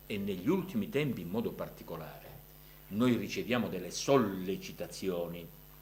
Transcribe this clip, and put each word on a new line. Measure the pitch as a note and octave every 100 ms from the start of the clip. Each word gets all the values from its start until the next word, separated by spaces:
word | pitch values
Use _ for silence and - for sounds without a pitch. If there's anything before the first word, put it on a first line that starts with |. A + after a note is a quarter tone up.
| -
e | G#2+
negli | G2+ F2+ G2+
ultimi | F#3+ - A#2 F#2+
tempi | C#3 D3+ F#2+
in | E2+
modo | G#2+ G2
particolare, | - E2 - - E2 D2+ - - - - - - - -
noi | G2+ B2 A2
riceviamo | G2+ G2+ F#2 A#2+ G2
delle | F#2 F2+
sollecitazioni | - - C3+ G#2+ F#2+ F#2 F#2 - - E2+ - F#2+ F2 E2+ E2+ E2 - - -